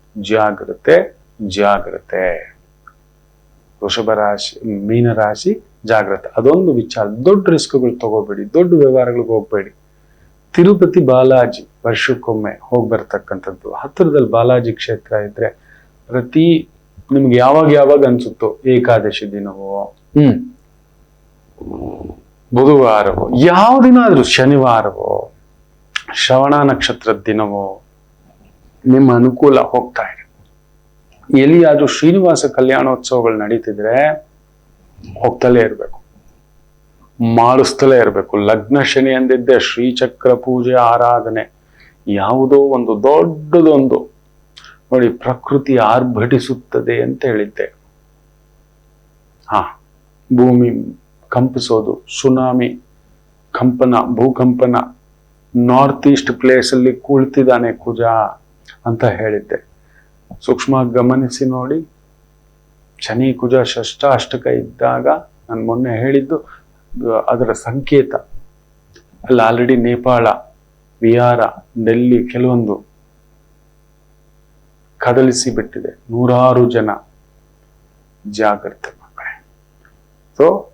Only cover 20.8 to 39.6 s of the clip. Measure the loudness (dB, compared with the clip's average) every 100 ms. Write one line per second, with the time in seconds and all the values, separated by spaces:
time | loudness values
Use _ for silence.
20.8 | _ _ _ _ _ _ _ _ -16 -12
21.8 | -12 -12 -16 -18 _ _ _ 2 4 6
22.8 | 4 4 2 -2 -2 2 4 4 4 6
23.8 | 6 6 6 4 2 2 4 4 4 2
24.8 | 0 -6 -6 -6 -8 _ _ _ _ _
25.8 | _ -16 -12 -6 0 2 2 2 2 0
26.8 | -4 -6 -4 -4 -4 -4 -4 -6 -10 -12
27.8 | _ _ _ _ _ _ _ _ _ _
28.8 | 2 4 4 4 2 2 4 4 0 -4
29.8 | -4 -8 -10 -14 -20 _ _ _ _ _
30.8 | _ _ _ _ 0 4 6 6 6 4
31.8 | 2 2 2 4 2 2 -2 0 0 2
32.8 | 0 -4 -2 -2 0 -2 -4 -4 -4 -6
33.8 | -2 0 0 -2 -12 _ _ _ _ _
34.8 | _ _ -20 -4 -4 0 2 2 2 -4
35.8 | -12 -14 _ _ _ _ _ _ _ _
36.8 | _ _ _ -6 0 2 4 4 0 0
37.8 | 4 4 4 0 -4 -2 0 0 0 -2
38.8 | 0 0 0 0 0 0 2 2